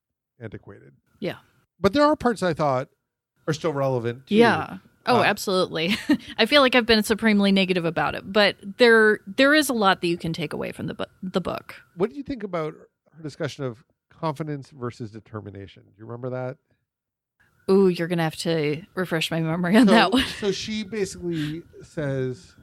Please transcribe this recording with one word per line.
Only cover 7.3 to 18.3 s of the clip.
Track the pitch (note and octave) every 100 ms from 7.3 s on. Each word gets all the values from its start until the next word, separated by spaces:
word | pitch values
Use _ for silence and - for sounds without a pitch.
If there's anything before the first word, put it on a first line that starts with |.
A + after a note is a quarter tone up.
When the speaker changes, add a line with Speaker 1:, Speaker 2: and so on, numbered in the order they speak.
| G#3 G3+
Speaker 2:
negative | G3 F#3 F#3 E3
about | D#3+ D3 -
it, | -
but | G#3 G3 - G3+ -
there, | A#3+ A3+ G#3+ G#3+ -
there | G3 C#4
is | D4+ C#4+
a |
lot | A#3 G3 F3+
that | F3
you | E3+
can | E3
take | D#3+ D#3
away | - B2+
from | - D#3+
the | -
bu-, | - _
the | F#3 F#3
book. | E3+ - - - _ E3+
Speaker 1:
What | A3
do | C#4+
you |
think | C4 C4+
about | G#3 F3 D#3 - - _ _ D3+
her |
discussion | D#3 - D3+ - C3
of | A2 _ _ _
confidence | - D#3+ C#3+ D#3 D3 B2+
versus | B2 B2 - A2+
determination? | A2 - A2 G2+ G2 G2 -
Do | G#2 G2+
you | A2+
remember | A#2+ B2+
that? | B2+ B2+ D3 _ _ _ _ _ _ _ _ _ _ -
Speaker 2:
Ooh, | F#3+ F#3+
you're | F3 E3+
gonna | F3
have | D#3+